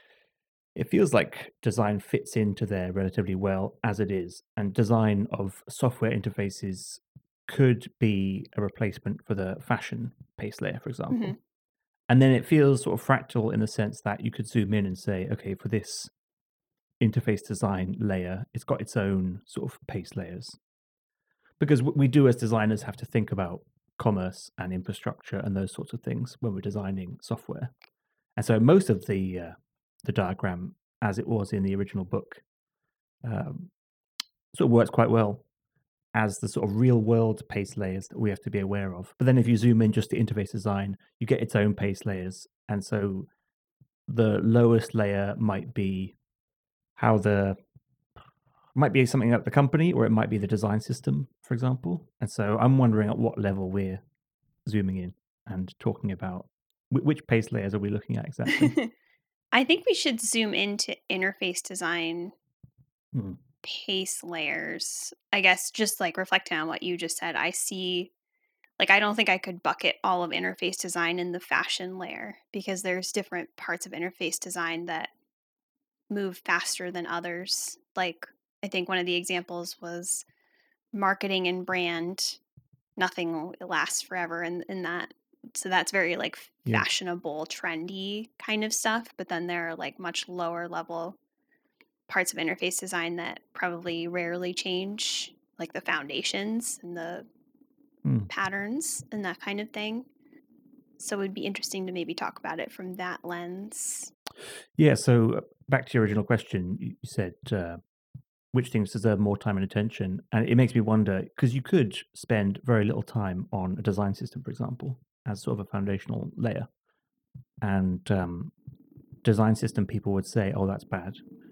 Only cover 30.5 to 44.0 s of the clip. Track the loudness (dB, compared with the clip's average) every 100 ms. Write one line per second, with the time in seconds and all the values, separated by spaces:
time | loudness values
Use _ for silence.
30.5 | -4 -8 -14 _ -4 -2 0 0 -2 0
31.5 | 0 0 0 -2 -4 -2 -4 -6 -18 _
32.5 | _ _ _ _ _ _ _ -6 -6 -6
33.5 | -10 -14 _ _ _ _ -18 -18 _ _
34.5 | 0 6 6 6 4 4 4 2 -2 _
35.5 | _ _ _ _ _ _ 0 0 -2 -4
36.5 | -2 0 4 6 6 6 4 4 0 -6
37.5 | -6 -6 -6 -4 -6 -8 -2 -2 -2 -4
38.5 | -2 -2 -2 -4 -6 -8 2 6 6 6
39.5 | 6 8 8 6 4 2 2 0 0 -4
40.5 | -2 -2 0 -2 -6 _ -4 0 2 2
41.5 | 4 4 2 -2 -2 -4 -4 -6 -10 -16
42.5 | _ -6 -4 -2 0 0 -2 -8 _ _
43.5 | _ _ _ _ _